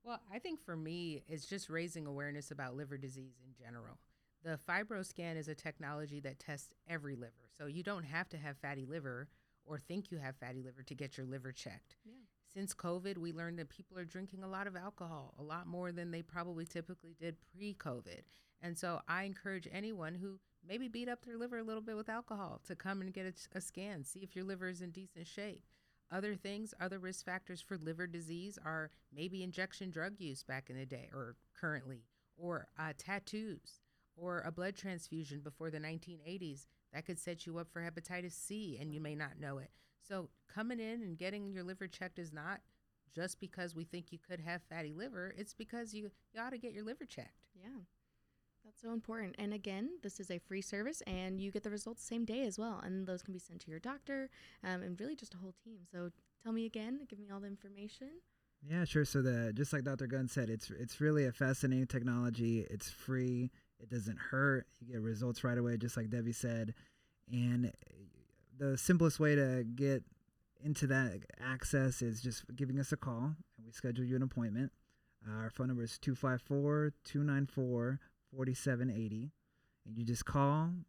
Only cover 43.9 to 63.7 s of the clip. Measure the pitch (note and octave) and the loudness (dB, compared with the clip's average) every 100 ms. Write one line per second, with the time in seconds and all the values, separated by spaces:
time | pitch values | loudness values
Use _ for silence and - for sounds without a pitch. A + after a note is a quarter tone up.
43.9 | F3 E3 E3 - F3+ D#3+ F3 - E3 D3+ | -8 -10 -16 -10 -8 -4 -6 -6 -6 -4
44.9 | D#3 B3 G3 F#3 - G#3+ - A3 A#3+ A3+ | -4 -6 -6 -6 -6 -10 -8 -6 -6 -4
45.9 | G#3 G#3 - _ A3 A#3+ B3+ - G3+ G#3+ | -6 -8 -12 _ -6 -4 -4 -6 -6 -6
46.9 | C#4 C4+ - A#2+ _ _ F#3 G3 C4+ F3+ | -6 -8 -10 -12 _ _ -18 -12 -12 -14
47.9 | _ _ _ _ _ _ _ G#3+ - A3+ | _ _ _ _ _ _ _ -20 -10 -2
48.9 | A#3 A3+ A3+ G3 - G#3 G#3 G3 F#3+ B3+ | -2 0 -2 -2 0 -2 0 -2 -2 -2
49.9 | F4 G#3+ - F#3 F3 - G3 F#3+ G3+ A#3 | -2 -6 -6 -4 -4 -2 -4 -2 0 0
50.9 | D#4+ - F#3 F#3 F#3+ G3 G#3 G#3 G#3 A3+ | -2 -2 -2 0 -2 0 -2 -2 -4 -4
51.9 | A#3 - A3+ A3 A#3 B3 G3 A3+ G3+ - | -8 -4 0 2 2 0 0 -2 -2 -2
52.9 | F#3+ F#3+ F3+ - F#3 - F3 - D#3+ A#3+ | -2 0 -4 -4 -10 -10 -14 -10 -8 -6
53.9 | C#4 - C4+ C4+ - - - F#3 F3+ F#3 | -6 -4 -2 -4 -8 -20 -8 -2 -2 -2
54.9 | F3 A#3+ D4+ A#3 F3+ F#3 - A3+ G#3+ F3 | -4 -4 -6 -10 -10 -12 -12 -18 -18 -10
55.9 | F3+ F3 - _ _ A3+ A3+ A3+ A3 A3 | -6 -6 -6 _ _ 0 0 0 -2 -2
56.9 | C4+ C#4 G3+ G3+ G3 G3+ G3+ G3 G3+ G#3 | -4 -4 -12 -8 -6 -6 -8 -10 -10 -10
57.9 | - C4 E4+ _ _ _ _ C#3+ E3 E3 | -10 -14 -14 _ _ _ _ 0 4 6
58.9 | D3+ C#3+ C#3 B2+ A#2+ A#2 G#2+ C#3+ D3 B2 | 6 6 6 6 4 2 2 2 2 2
59.9 | B2+ C3 C3+ B2+ - A2+ A2 - - B2 | 0 0 2 2 2 2 0 -2 -6 -6
60.9 | - D3+ D3+ C3 A2+ C3 C3+ C3+ B2+ C3 | 4 6 8 6 6 4 6 6 6 6
61.9 | C3 B2 A#2+ A#2+ A#2 A#2 A2+ - G#2 - | 4 4 4 4 4 6 6 4 -2 -6
62.9 | - - C3 B2+ B2 B2+ - _ | -8 0 2 4 4 2 -2 _